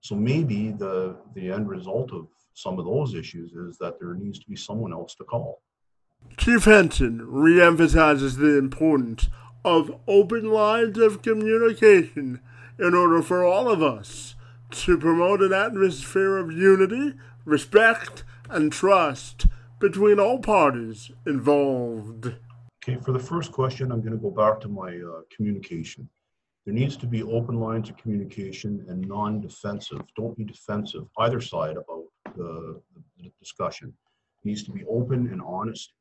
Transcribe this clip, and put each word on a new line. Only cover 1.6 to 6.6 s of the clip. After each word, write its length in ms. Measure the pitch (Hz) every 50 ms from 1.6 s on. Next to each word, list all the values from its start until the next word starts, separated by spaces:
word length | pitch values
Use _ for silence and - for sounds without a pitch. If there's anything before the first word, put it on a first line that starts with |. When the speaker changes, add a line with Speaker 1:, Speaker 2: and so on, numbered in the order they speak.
| 107
Speaker 1:
result 440 | 101 98 92 90 92 98 123 131 -
of 160 | - 85 80 - _ _ _ _ _
some 260 | - - 95 92 92
of 60 | 82
those 280 | 87 110 139 147 123 -
issues 400 | 82 78 - - 85 85 85 85
is 240 | 85 90 87 85 _
that 200 | 90 85 85 -
there 140 | 90 87 87
needs 260 | 92 101 101 98 -
to 100 | _ -
be 60 | 95
someone 380 | - - - 104 110 113 87 82
else 220 | 82 - - -
to 80 | _ -
call. 380 | - 120 117 - - - _ _ _ _ _ _ _ _ _ _ _ _ _ _ - -
Speaker 2:
Chief 260 | - - - 240 226